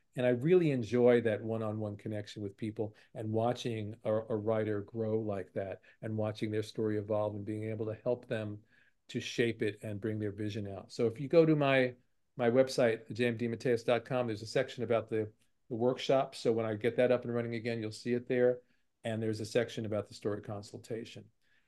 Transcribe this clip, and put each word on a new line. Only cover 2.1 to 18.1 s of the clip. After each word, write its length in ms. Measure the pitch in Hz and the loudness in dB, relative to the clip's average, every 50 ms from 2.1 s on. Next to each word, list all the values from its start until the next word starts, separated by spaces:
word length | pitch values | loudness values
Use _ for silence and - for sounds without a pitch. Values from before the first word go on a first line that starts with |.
| 107 104 104 - - 110 | -6 -6 -8 -10 -10 -8
with 140 | 104 98 - | -8 -8 -8
people 400 | - 120 107 107 - 110 107 - - - _ - | -6 -6 -6 -4 -4 -6 -6 -8 -12 -20 _ -12
and 160 | 120 110 110 | -8 -6 -2
watching 640 | 107 113 113 120 120 - - 123 113 110 107 104 110 - - | 0 0 2 0 0 -2 -4 -4 -4 -4 -6 -8 -8 -6 -2
a, 80 | 113 107 | -2 0
a 220 | 110 110 - 120 107 | 0 0 -2 -4 -2
writer 440 | 104 110 113 110 107 107 107 101 98 | 0 0 0 0 0 0 -2 -4 -4
grow 360 | - - 113 110 110 110 110 | -6 -6 -4 -2 0 0 0
like 320 | 110 107 101 98 90 - - | 0 -2 -4 -4 -6 -6 -6
that 280 | 107 98 95 - - _ - - _ | -6 -4 -4 -6 -10 _ -20 -16 _
and 140 | - 113 110 | -8 -6 -4
watching 340 | 110 107 107 107 - 117 107 | -2 -2 -2 -2 -4 -4 -2
their 140 | 104 107 107 | -2 -4 -4
story 340 | - - - 110 107 107 104 | -4 -4 -2 -2 0 0 -2
evolve 380 | 101 107 107 104 107 107 104 | -2 -2 0 0 0 -2 -4
and 80 | 104 101 | -6 -6
being 260 | 107 107 107 107 110 | -6 -6 -6 -6 -6
able 160 | 110 110 113 107 | -6 -4 -4 -6
to 100 | 117 - - | -6 -4 -2
help 200 | 127 123 123 - - | -2 -2 -2 -4 -6
them 280 | 117 110 107 104 104 104 - _ _ _ _ _ _ _ _ - | -6 -4 -4 -6 -8 -10 -14 _ _ _ _ _ _ _ _ -10
to 100 | - 123 | -8 -6
shape 420 | - - - - 120 117 110 - | -6 -4 -2 0 0 0 0 -2
it 180 | 117 104 101 - | -2 -4 -4 -4
and 180 | - 110 104 98 | -8 -10 -8 -6
bring 180 | 98 110 107 107 | -4 -4 -4 -2
their 140 | 107 104 | -4 -4
vision 340 | 92 98 107 107 101 113 101 | -4 -6 -6 -6 -6 -6 -6
out. 240 | 101 98 92 - - - | -8 -8 -12 -12 -10 -4
So 140 | - 123 113 | -2 0 0
if 120 | - - | 0 -4
you 80 | 143 131 | -4 4
go 180 | - 165 160 | 6 6 6
to 120 | 156 156 147 | 6 6 4
my, 340 | 143 139 135 131 127 123 - - _ _ _ _ _ _ _ - | 4 4 6 4 4 2 0 -6 _ _ _ _ _ _ _ 0
my 120 | 123 117 | 2 6
website, 500 | 117 131 135 131 - - 127 117 110 113 - - | 6 6 6 6 4 4 4 4 4 2 -4 -8
J 140 | 113 107 127 120 | -4 0 0 0
M 80 | 117 | 0
D 140 | 110 120 117 | 0 -2 -2
mateus 340 | 113 110 - 131 120 113 - | -2 -2 0 2 0 2 2
dot 220 | - 120 117 - | 2 2 2 0
com, 220 | - 135 127 123 117 | -2 -2 -2 -2 -2
there's 160 | 107 101 110 | -4 -6 -6
a 40 | 107 | -2
section 380 | - 139 131 131 - - 120 | 0 0 0 0 -4 -6 -2
about 240 | 107 120 110 107 - | 0 0 0 0 0
the, 180 | 113 110 107 104 - _ _ _ _ _ _ - | -2 -2 -2 -4 -6 _ _ _ _ _ _ -10
the 60 | 127 | -4
workshop. 600 | 110 120 127 131 - - - 139 135 131 - - | 0 2 2 2 0 2 2 2 2 2 0 -4
So 180 | - - 131 113 | -2 0 0 2
when 120 | 113 113 | 2 0
I 80 | 110 110 | -2 -2
get 200 | 104 - 120 117 | -2 0 0 2
that 160 | - 123 123 | 4 4 4
up 140 | 123 120 123 | 4 2 0
and 100 | 120 117 | -2 -4
running 200 | 120 117 117 117 | -2 -2 -2 -4
again, 260 | 117 113 120 117 117 | -4 -4 -4 -4 -4
you'll 100 | 107 107 | -6 -6
see 220 | 107 - - 120 | -8 -6 -4 -2